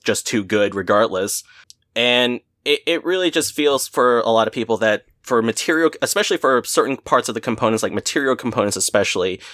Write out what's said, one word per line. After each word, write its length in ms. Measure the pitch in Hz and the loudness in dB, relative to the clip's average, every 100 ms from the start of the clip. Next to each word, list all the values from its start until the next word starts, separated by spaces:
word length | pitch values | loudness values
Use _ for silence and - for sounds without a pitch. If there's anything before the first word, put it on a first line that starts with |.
just 220 | - 104 - | -4 -4 -2
too 180 | 107 | -4
good 300 | 95 104 101 | 0 0 0
regardless. 680 | 98 92 104 113 92 104 - - - _ - _ | -2 0 2 2 0 -2 -4 -10 -20 _ -20 _
And 460 | 113 120 123 123 123 - _ | -2 2 4 2 -2 -8 _
it, 160 | 139 147 - | -2 -2 0
it 180 | 165 | -2
really 260 | 170 185 175 | -2 -2 0
just 240 | 160 - | -2 -2
feels 320 | - 147 135 - | 0 0 0 -2
for 340 | - 123 120 | 0 2 2
a 100 | - | 2
lot 160 | 113 110 | 2 2
of 60 | |
people 240 | - 113 107 | -2 -2 0
that 260 | 110 104 - _ | 2 0 -4 _
for 200 | - 120 | -2 0
material, 480 | 113 - - 160 160 - | 0 -2 -2 2 0 0
especially 340 | 131 202 - 180 | -2 -2 0 0
for 260 | 135 127 | 2 2
certain 320 | - - 123 135 | 2 0 0 -4
parts 300 | - 127 120 | 0 0 0
of 60 | |
the 60 | 113 | -4
components, 420 | 127 110 113 110 | -4 -2 0 0
like 100 | 98 | -2
material 440 | 101 - 151 135 123 | -4 -4 -2 0 0
components 400 | 120 104 101 95 | -2 -2 -2 -2
especially, 640 | - 104 95 95 92 92 - | 0 2 0 0 -2 -4 -12